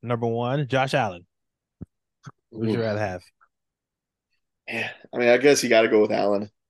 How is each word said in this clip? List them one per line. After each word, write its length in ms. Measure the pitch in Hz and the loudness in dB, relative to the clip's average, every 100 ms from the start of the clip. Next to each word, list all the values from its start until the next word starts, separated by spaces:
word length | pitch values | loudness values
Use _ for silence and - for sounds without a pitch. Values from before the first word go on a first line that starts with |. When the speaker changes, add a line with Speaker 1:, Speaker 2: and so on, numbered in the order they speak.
Speaker 1:
number 240 | 117 120 117 | -6 -4 -4
one, 400 | 117 120 143 135 | -4 -4 -4 -2
Josh 280 | 131 135 | -2 0
Allen? 320 | 143 110 87 - _ _ _ _ - - _ _ _ - - _ | -2 -4 -6 -18 _ _ _ _ -20 -20 _ _ _ -20 -20 _
Who 100 | 113 | -8
would 100 | 110 | -4
you 80 | 110 | -2
Speaker 2:
Ooh. 40 | |
Speaker 1:
rather 180 | 113 104 | -2 -4
have? 220 | 104 90 - _ _ _ _ _ _ _ _ _ _ _ _ _ - | -4 -8 -14 _ _ _ _ _ _ _ _ _ _ _ _ _ -12
Speaker 2:
Yeah, 200 | 117 110 - _ | -10 -10 -12 _
I 60 | 123 | -2
mean, 100 | 120 | 2
I 80 | 123 | 4
guess 260 | 143 139 | 6 4
you 60 | 123 | 4
gotta 200 | 113 113 | 2 4
go 120 | 110 | 4
with 120 | 107 | 2
Allen. 380 | 107 101 101 107 _ _ | 0 0 -2 -6 _ _